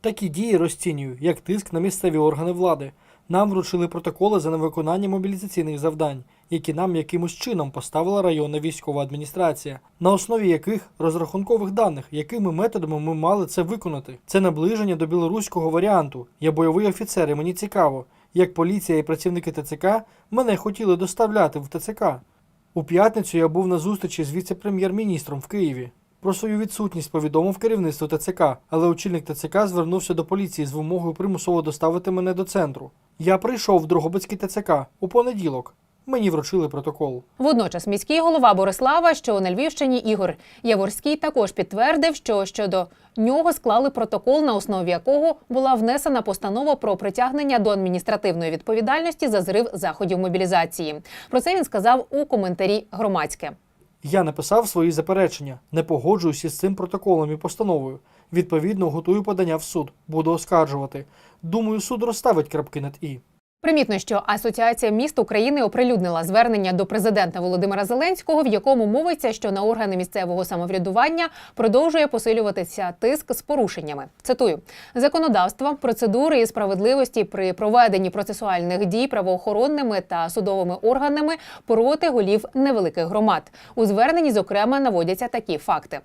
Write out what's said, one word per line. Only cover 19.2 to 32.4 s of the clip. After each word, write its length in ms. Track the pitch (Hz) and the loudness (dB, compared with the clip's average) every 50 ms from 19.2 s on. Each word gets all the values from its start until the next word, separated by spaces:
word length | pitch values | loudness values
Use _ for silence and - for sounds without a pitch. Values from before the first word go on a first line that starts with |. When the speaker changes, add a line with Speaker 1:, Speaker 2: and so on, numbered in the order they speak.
| - 180 175 175 170 - 156 | -2 -2 -2 -2 -4 -6 -8
Speaker 1:
Т 100 | - 147 | -8 -8
Ц 140 | - 156 | -8 -10
К 260 | 147 - 185 208 226 214 _ _ _ _ _ | -2 0 2 2 2 -2 _ _ _ _ _
мене 260 | - 233 262 233 208 | -2 0 2 2 0
хотіли 400 | 180 - 214 196 - 226 202 180 | 0 -2 -6 -6 -4 2 2 2
доставляти 600 | 170 185 175 - - 233 214 208 214 185 151 - 151 | 2 2 -6 0 0 0 2 4 2 2 2 2 -4
в 100 | 139 139 | -10 -8
Т 120 | - 165 | -10 -10
Ц 140 | - - 220 | -8 -8 -8
К. 260 | - 220 175 139 123 - _ _ _ _ _ _ _ _ _ _ | -2 0 -2 -2 -2 -8 _ _ _ _ _ _ _ _ _ _
У 100 | 170 156 | -6 -4
п'ятницю 540 | - 170 170 127 135 - 220 202 - - 170 | 0 4 4 4 4 4 2 -6 -2 0 2
я 100 | 165 160 | 2 2
був 180 | 156 175 190 | 2 2 0
на 120 | 185 180 170 | 2 0 0
зустрічі 460 | 151 190 214 185 - 175 - - 160 | 0 -2 -4 -2 -4 -8 -6 -4 -6
з 80 | 139 143 | -4 -4
віце-прем'єр-міністром 1080 | 180 185 - 202 175 - 208 196 185 185 190 185 208 220 208 185 156 - - 143 139 | -6 -4 -6 -8 -6 -4 -4 -2 0 0 -2 -2 -2 -2 -2 -2 -4 -4 -6 -10 -10
в 60 | 131 | -10
Києві. 440 | - - 208 190 156 135 127 123 120 - _ _ _ _ _ | -6 -4 -2 0 0 -2 -4 -10 -12 -14 _ _ _ _ _
Про 140 | - 190 190 | -2 -2 -2
свою 240 | 190 - 220 214 208 | -2 -2 -2 -2 -2
відсутність 520 | 220 214 - - 214 196 - 175 143 - | -4 -4 -4 -4 -6 -4 -4 -6 -8 -4
повідомив 480 | - 160 151 151 147 160 165 190 190 190 | -4 -2 -2 2 2 2 2 2 0 0
керівництво 500 | - 226 226 214 180 160 147 - 156 151 | 0 0 0 2 0 -2 -2 -4 -4 -4
Т 100 | 160 151 | -4 -4
Ц 140 | - - 185 | -4 -4 0
К, 240 | - 175 147 127 - _ _ | 2 2 2 2 -2 _ _
але 180 | - 160 165 175 | 0 2 2 2
очільник 360 | 170 165 - 202 175 165 151 | 2 0 -2 -4 -4 -4 -4
Т 100 | - 151 | -6 -10
Ц 140 | 139 - 156 | -8 -8 -2
К 180 | - 190 214 | 0 2 0
звернувся 480 | 202 180 175 170 160 175 190 180 - 180 | 2 2 0 0 0 0 -2 0 0 -2
до 100 | 160 165 | -2 0
поліції 420 | - 190 196 202 170 - - 151 | -2 -2 -2 -2 -4 -4 -4 -6
з 60 | 139 135 | -4 -4
вимогою 420 | 156 156 156 175 180 170 170 156 | -6 -4 -2 -2 -2 -2 -4 -4
примусово 480 | - 180 202 190 170 - - 175 170 160 | -2 -2 -2 -2 -2 0 0 0 2 0
доставити 480 | 156 151 - - 160 165 180 180 190 | -2 -4 0 0 0 0 0 -2 -2
мене 240 | 185 185 185 185 185 | -2 0 0 0 0
до 100 | 175 | -2